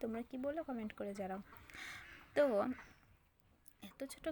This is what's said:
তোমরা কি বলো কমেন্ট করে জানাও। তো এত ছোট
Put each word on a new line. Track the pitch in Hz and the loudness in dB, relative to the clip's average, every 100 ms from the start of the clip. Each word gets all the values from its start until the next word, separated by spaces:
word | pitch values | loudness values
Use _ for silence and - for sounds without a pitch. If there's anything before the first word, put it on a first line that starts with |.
তোমরা | 226 226 | 0 -2
কি | 240 254 | -2 -2
বলো | 277 311 | 0 0
কমেন্ট | 302 233 214 | 0 -2 -2
করে | - 202 | -2 -4
জানাও। | 196 190 190 - - - - - - - - - | -2 -2 -4 -6 -14 -14 -12 -10 -10 -12 -16 0
তো | 285 285 202 240 - - - - - _ _ - - - - | 6 8 8 4 0 -6 -20 -20 -20 _ _ -20 -20 -20 -14
এত | 196 - 269 | -12 -8 -8
ছোট | - 330 | -4 -2